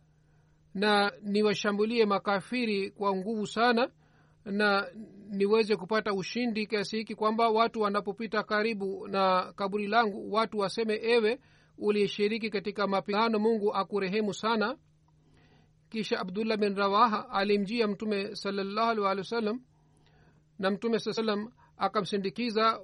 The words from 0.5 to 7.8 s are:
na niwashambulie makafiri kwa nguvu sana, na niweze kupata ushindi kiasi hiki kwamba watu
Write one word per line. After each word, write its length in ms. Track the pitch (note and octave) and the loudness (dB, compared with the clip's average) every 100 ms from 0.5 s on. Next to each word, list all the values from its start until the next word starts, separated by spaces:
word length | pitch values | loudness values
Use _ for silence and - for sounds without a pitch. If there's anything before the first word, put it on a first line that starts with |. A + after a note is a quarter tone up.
| _ _ | _ _
na 380 | F#3+ G#3+ G#3 G3+ - | -2 2 4 2 -2
niwashambulie 840 | G#3 G3+ G#3+ G3 G#3+ G3+ A3 A#3+ G#3+ | -2 2 2 2 0 0 0 2 2
makafiri 840 | G3 G#3 G3 - B3 A3+ G3+ G3 | 2 0 -2 -2 -4 -2 -2 -4
kwa 260 | - G3+ F#3+ | -4 -2 -2
nguvu 300 | F#3+ A3 G3 | -2 -4 -4
sana, 440 | G#3+ A#3+ A3+ - _ _ _ _ _ | 0 2 4 0 _ _ _ _ _
na 440 | G#3 G3+ G#3 G3 F#3 G#3+ G#3+ - G3 | -8 0 2 2 0 -12 -20 -20 -10
niweze 480 | G3 G3+ A3 G#3+ F#3+ | 0 4 4 4 0
kupata 360 | F3 A3 G#3+ | 0 -2 0
ushindi 520 | G3 F3 A#3 B3 G#3+ G#3 | -4 -4 -4 -2 -2 -2
kiasi 300 | G#3+ F#3+ A3 | -2 -2 -6
hiki 180 | A3 | -6
kwamba 340 | G#3 G#3+ A3+ A#3 | -2 0 2 4
watu 300 | A3 A3+ A3+ | 4 2 2